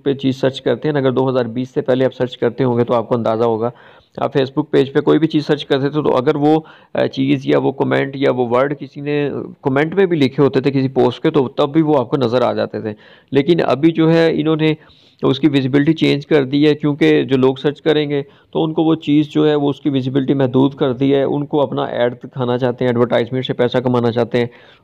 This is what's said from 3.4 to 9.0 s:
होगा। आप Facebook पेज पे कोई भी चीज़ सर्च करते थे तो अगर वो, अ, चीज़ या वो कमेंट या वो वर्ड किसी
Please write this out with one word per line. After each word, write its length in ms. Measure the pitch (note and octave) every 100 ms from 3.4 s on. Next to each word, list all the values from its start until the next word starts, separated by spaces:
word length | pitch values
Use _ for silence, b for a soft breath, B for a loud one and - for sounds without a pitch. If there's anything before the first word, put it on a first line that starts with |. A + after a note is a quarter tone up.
| A#2
होगा। 260 | A2 A#2 A#2+ B B B -
आप 120 | B2+
Facebook 320 | C#3+ C3 C#3+ C#3+
पेज 220 | D3 C3+
पे 60 | D3
कोई 200 | D3 D3+
भी 80 | D#3
चीज़ 160 | D#3
सर्च 200 | C#3+ D3
करते 220 | - C#3 C#3
थे 40 |
तो 200 | D3+ D3
अगर 280 | B2+ B2+ D3+
वो, 280 | D3 D#3 D#3 B B -
अ, 120 | B2+
चीज़ 420 | C3+ C3+ C#3+ C#3
या 100 | C#3+
वो 120 | C3+
कमेंट 420 | C3+ C3+ C3 C#3 C#3
या 160 | C#3
वो 140 | B2+ A#2+
वर्ड 280 | A#2+ C#3
किसी 280 | C#3+ C3+ -